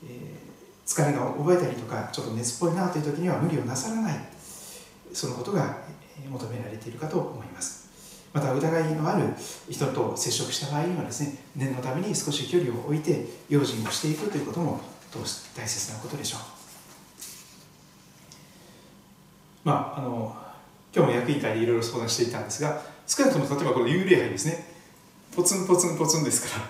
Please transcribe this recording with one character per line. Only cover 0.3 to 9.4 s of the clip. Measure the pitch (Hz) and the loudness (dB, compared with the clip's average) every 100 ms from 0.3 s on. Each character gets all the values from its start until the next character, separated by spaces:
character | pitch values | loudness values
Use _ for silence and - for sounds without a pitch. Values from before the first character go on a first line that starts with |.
| - - - - - - | -14 -16 -20 -20 -16 -4
ー、 | |
疲 | - 143 | 2 4
れ | |
が | 143 127 | 4 0
覚 | 143 147 | 0 4
え | 180 | 4
た | - | 4
り | |
と | 117 117 | -2 -6
か、 | 117 - | -6 -6
ち | - | -6
ょ | |
っ | 113 | -4
と | |
熱 | 110 120 - | -2 -4 0
っ | |
ぽ | 175 | 0
い | |
な | 170 180 | 2 0
と | 156 | 0
い | |
う | |
時 | 147 147 | -2 0
に | 180 | 0
は | 156 | 2
無 | 165 | 2
理 | 147 | 0
を | |
な | 117 | -2
さ | 117 220 | -4 -2
ら | 226 | 0
な | 214 | 0
い、 | 135 - - - - - - - - - | -2 -6 -16 -18 -16 -16 -18 -18 -20 -12
そ | - - | -8 -6
の | |
こ | 120 | -6
と | 123 | 0
が、 | 202 123 - - - - - | 2 0 -2 -12 -18 -20 -16
え | 135 | -10
ー、 | |
求 | 127 113 | -8 -6
め | 117 | -6
ら | 110 | -8
れ | 110 | -8
て | 120 | -10
い | |
る | 117 | -8
か | 156 | -2
と | 180 | -2
思 | - - | -2 -6
い | 95 | -12
ま | - | -10
す。 | - - - - - - - | -10 -10 -18 -20 -20 -20 -4
ま | 147 | -2
た、 | 127 | 2
疑 | 131 156 165 | 2 2 2
い | 160 | 2
の | 156 156 | 0 2
あ | 214 | 2
る | 120 - | 2 -2